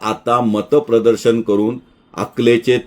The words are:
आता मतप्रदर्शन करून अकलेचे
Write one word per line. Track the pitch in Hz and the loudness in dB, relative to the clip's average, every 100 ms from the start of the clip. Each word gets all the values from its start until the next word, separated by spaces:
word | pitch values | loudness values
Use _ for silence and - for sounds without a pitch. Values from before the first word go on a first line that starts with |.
आता | 107 104 - 120 | -6 -6 -2 0
मतप्रदर्शन | 120 104 101 147 147 117 110 110 120 117 | 0 -2 0 0 2 0 2 0 0 -2
करून | 110 101 107 127 - _ _ | 0 0 0 -4 -14 _ _
अकलेचे | - 104 - 120 117 117 123 | -10 -10 -2 2 2 2 -2